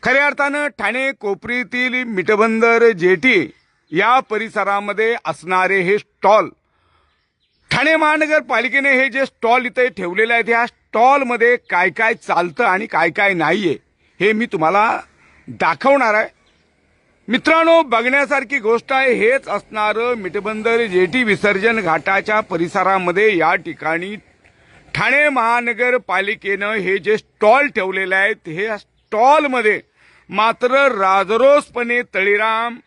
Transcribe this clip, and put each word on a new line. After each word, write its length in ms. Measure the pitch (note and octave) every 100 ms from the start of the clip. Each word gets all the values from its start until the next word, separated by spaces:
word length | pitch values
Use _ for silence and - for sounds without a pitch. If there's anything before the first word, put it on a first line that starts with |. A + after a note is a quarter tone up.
खऱ्या 240 | - C4 C#4+
अर्थानं 400 | C#4 C#4+ C#4+ D4 -
ठाणे 320 | G#3 A#3 C4+
कोपरीतील 880 | C4+ G3+ G3 A3 A#3+ A3+ B3 B3+ B3
मिठबंदर 840 | B3 G3+ F3+ G#3+ A3+ A3+ A#3 A#3 A#3
जेटी 600 | G3 F3 F#3+ B3+ A3 C3+ - _ _ _
या 260 | D#3+ G#3 B3+
परिसरामध्ये 960 | - G#3+ A3 G#3+ G3 G3+ G3+ G3+ A3 A#3 -
असणारे 540 | D3+ D#3+ F#3 F#3 F#3+
हे 180 | F3 G#3
स्टॉल, 500 | - _ F#3+ G#3+ E3 - _ _ _ _ _ _ _ _ _ _ _
ठाणे 260 | - C#4 D#4+
महानगरपालिकेने 960 | D#4 D#4 D4+ D4+ C#4 A#3+ B3 C4 C#4
हे 160 | C4 C4+
जे 180 | A#3+ C4+
स्टॉल 400 | _ A3+ B3 B3
इथे 220 | - B3+
ठेवलेले 440 | F#3 F3+ F#3 A3+
आहेत, 120 | A#3 G#3+
ह्या 200 | A#3 A#3
स्टॉलमध्ये 920 | _ _ G#3+ B3 C#4 C4 A#3+ A#3 A#3+ _
काय 200 | F#3 F#3
काय 240 | D#3+ A3+ A3+
चालतं 480 | - E3+ F3 D3
आणि 220 | A#3+ F#3 G#3+
काय 240 | E3 E3+
काय 240 | D#3+ G3+
नाहीये, 420 | F#3 D3+ F3+ F#3+ B2 _ _ _ _
हे 120 | G3
मी 140 | A3 A3+
तुम्हाला 540 | F#3 D#3 F#3+ A3 C4+ - _ _ _ -
दाखवणार 680 | A2+ F3 E3 C4 C#4 A#3+
आहे. 180 | G#3+ - _ _ _ _ _ _ _ _ _ -
मित्रांनो, 520 | A#3 - D#4+ E4 E4
बघण्यासारखी 760 | D4+ A3+ A#3+ C4+ C#4+ C#4+ A#3+ C#4
गोष्ट 340 | G#3+ A#3 -
आहे. 200 | C4+ C4
हेच 340 | A3 G#3+ C4+ -
असणारं 680 | G3+ - G#3+ G#3+ G#3 A#3+
मिठबंदर 680 | A#3+ F#3 F#3 G3+ G#3+ G#3+ A#3
जेटी 380 | A#3 F3+ F#3 B3
विसर्जन 560 | A#3 F#3+ G3+ G3 G#3+ A3+
घाटाच्या 600 | F3+ D#3+ F3 G3 F#3+ G#3+
परिसरामध्ये 960 | G#3+ F3 E3+ G3+ F#3 F#3+ F3 F3 G#3+ F#3+
या 180 | D#3+ F#3+
ठिकाणी 580 | E3 C#3+ D3+ E3 F3+ G#3 _ _ _ _ _ - _
ठाणे 340 | - G#3 C4+ D4+
महानगरपालिकेनं 1400 | C4+ A3+ A#3+ A#3+ A3+ B3 B3 - F#3 G3 A3 G3 G3 G3+
हे 260 | A3 F3 G3
जे 180 | F3 G#3+
स्टॉल 500 | - _ G#3+ B3+ C#4+
ठेवलेले 460 | - F#3+ F#3+ F#3+
आहेत, 340 | F#3+ G3+ A3 -
हे 300 | D#3 G#3+ G#3+
स्टॉलमध्ये 1000 | - _ _ G#3+ B3 D4+ D4 B3+ G#3+ G3 - _ _ _ _
मात्र 540 | F#3 A3 A3+ B3 C4+ C#4
राजरोसपणे 1120 | A3+ F#3+ F#3+ F#3+ G#3+ C4 D4 C#4 A#3 A#3 A#3+ A#3
तळीराम 640 | G3+ G3 G#3 A3 A3 A#3 A#3